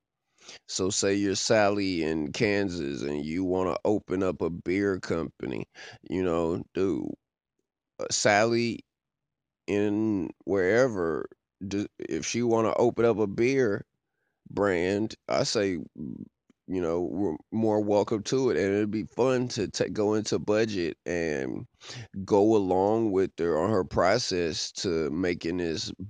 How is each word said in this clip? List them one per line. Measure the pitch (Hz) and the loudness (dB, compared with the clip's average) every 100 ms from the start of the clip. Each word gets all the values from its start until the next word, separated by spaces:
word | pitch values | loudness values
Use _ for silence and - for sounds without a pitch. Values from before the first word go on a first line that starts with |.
| _ _ _ _ - - - | _ _ _ _ -20 -20 -10
So | - 95 | -4 -2
say | - 101 101 | 0 0 0
you're | 101 98 | 0 -2
Sally | - 113 101 104 98 87 | 2 4 4 2 0 0
in | 78 80 73 | 0 0 -2
Kansas | - 110 101 98 87 71 67 | -2 0 0 -2 -4 -6 -6
and | 65 73 73 | -6 -6 -4
you | 82 | -4
wanna | 92 92 92 - | -2 0 0 -2
open | - 104 - 92 | 0 0 -2 -2
up | 95 85 | -2 -2
a | 85 | -4
beer | 85 - 92 101 95 | -4 -4 0 0 -2
company, | - 87 76 - 64 57 - - - - - | -4 -4 -4 -8 -8 -6 -8 -14 -20 -18 -6
you | 92 | -2
know, | 92 82 82 92 - | 0 0 0 -2 -4
dude, | - 95 69 50 - _ _ _ _ _ _ _ - | -2 0 0 -4 -10 _ _ _ _ _ _ _ -12
uh, | - | -6
Sally | - 117 104 113 117 117 - - _ _ _ _ _ _ _ - | 0 4 6 4 2 0 -4 -10 _ _ _ _ _ _ _ -4
in | 101 104 104 110 101 80 - - | 0 2 2 0 0 -2 -6 -2
wherever, | 98 90 113 131 101 82 73 - - _ _ 98 | 0 4 4 2 2 -2 -2 -6 -12 _ _ -6
d-, | 98 104 - | -4 -4 -8
if | - 78 - | -6 -4 -4
she | 117 | -2
wanna | 120 113 110 - | 2 2 2 4
open | 120 - | 2 4
up | 117 104 | 2 2
a | 104 | 0
beer | 101 117 135 120 101 - _ _ _ _ _ - | 0 2 2 2 0 -6 _ _ _ _ _ -10
brand, | - 101 90 90 101 110 - - | 0 2 2 2 0 -2 -6 -2
I | 67 | 0
say, | 139 117 98 87 - - 71 - - _ _ _ - | 0 0 0 -2 -6 -12 -12 -12 -16 _ _ _ -8
you | 92 | -4
know, | 85 85 | -2 -2
we're | 90 76 101 78 _ | -2 -2 -4 -4 _
more | 110 110 107 | 0 2 2
welcome | 104 101 98 110 | 4 2 2 0
to | - 131 131 | 0 0 2
it, | 78 | 2
and | 98 101 | 2 2
it'd | 107 | 0
be | 107 87 | -2 -4
fun | - 127 127 123 | 0 2 2 -2
to | - 95 | -4 -4
ta-, | - 104 | -2 -2
go | 92 104 | 0 0
into | 107 107 101 | 0 0 -2
budget | 76 107 113 98 85 - | 2 2 2 0 -4 -4
and | - 85 82 73 65 52 120 _ - 123 113 98 | -4 -2 -2 -2 -4 -6 -10 _ -18 -16 -14 -12
go | 95 107 104 110 | 2 4 6 4
along | 95 90 98 110 113 | 4 2 4 2 2
with | 95 92 - | 2 0 0
her | 85 78 | 0 2
on | 92 | 2
her | 107 | 0
process | 78 - 90 113 - 92 85 - - | 0 2 4 2 0 -2 -2 -2 -6
to | - 101 82 76 | -6 -2 0 0
making | 76 90 90 82 90 | 0 -2 -2 -4 -2
this | 85 78 - - 98 | -2 -4 -6 -10 -14